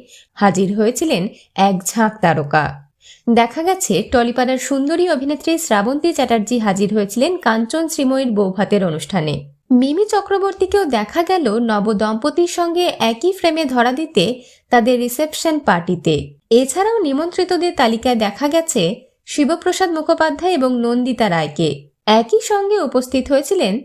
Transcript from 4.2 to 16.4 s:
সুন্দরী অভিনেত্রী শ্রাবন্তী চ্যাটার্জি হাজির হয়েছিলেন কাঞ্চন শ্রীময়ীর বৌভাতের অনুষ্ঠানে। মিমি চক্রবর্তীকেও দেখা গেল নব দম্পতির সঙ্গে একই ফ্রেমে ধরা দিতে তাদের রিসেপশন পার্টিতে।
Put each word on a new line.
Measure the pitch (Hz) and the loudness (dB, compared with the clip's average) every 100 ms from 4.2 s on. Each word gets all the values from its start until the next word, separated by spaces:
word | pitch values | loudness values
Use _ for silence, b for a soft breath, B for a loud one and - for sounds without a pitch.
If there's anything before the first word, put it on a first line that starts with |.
| 240 240 254 262 | 0 0 0 -2
সুন্দরী | - 277 277 330 359 | -2 -2 0 0 0
অভিনেত্রী | 285 269 294 - 330 | 0 -2 -4 -2 -2
শ্রাবন্তী | - 208 208 285 339 302 | 0 0 0 0 -2 0
চ্যাটার্জি | 262 233 202 247 | 0 0 0 -2
হাজির | 214 190 202 | 0 0 0
হয়েছিলেন | 214 202 233 302 359 | 0 -2 0 0 0
কাঞ্চন | 240 226 226 320 330 | 0 0 0 -2 -2
শ্রীময়ীর | 311 262 269 262 208 | 0 0 0 0 0
বৌভাতের | 190 190 196 208 180 | 0 0 0 0 0
অনুষ্ঠানে। | 156 - 190 156 143 - _ - 247 | -4 -4 -4 -2 -4 -8 _ 0 2
মিমি | 269 320 415 | 2 0 0
চক্রবর্তীকেও | 403 392 392 392 381 381 403 339 | 0 0 0 0 -2 0 0 0
দেখা | 226 214 330 | -2 -2 -2
গেল | 339 381 247 220 233 | 0 0 0 0 0
নব | 208 196 | 0 0
দম্পতির | 202 214 220 294 320 349 - | 0 0 0 -2 0 -2 0
সঙ্গে | 339 339 349 - | -2 0 -2 0
একই | 226 233 359 | -2 0 -2
ফ্রেমে | 381 339 320 294 | 0 0 0 -2
ধরা | 247 240 | 2 0
দিতে | 262 320 202 185 247 B B B | 0 -2 0 0 -2 B B B
তাদের | 240 226 247 | 2 4 2
রিসেপশন | 240 240 302 - 330 302 | 0 -2 -4 -2 -2 0
পার্টিতে। | 262 175 170 175 165 147 143 - | 0 0 0 -2 0 -2 -4 -14